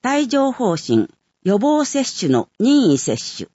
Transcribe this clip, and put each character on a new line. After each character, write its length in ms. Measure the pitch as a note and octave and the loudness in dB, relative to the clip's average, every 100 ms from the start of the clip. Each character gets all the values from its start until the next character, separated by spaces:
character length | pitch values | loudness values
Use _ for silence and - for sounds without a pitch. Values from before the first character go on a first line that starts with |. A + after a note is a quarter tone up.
帯 240 | B3 D4 C4+ | 0 0 0
状 220 | C#4 C4+ | 0 0
疱 260 | B3+ A3+ E3 | 0 -2 -2
疹 340 | - A2+ G2+ _ _ _ | 0 0 0 _ _ _
予 160 | F#3 G3+ | -2 0
防 260 | C#4 D4+ | 2 0
接 200 | C#4 C#4 | 0 -2
種 280 | C4 - D#3+ | -4 -4 0
の 160 | B2+ - _ | 0 -2 _
任 340 | A3+ D4 A3 | 2 4 4
意 60 | C#3 | 2
接 180 | - A2+ | 0 -6
種 320 | - - F2+ | -8 -14 -16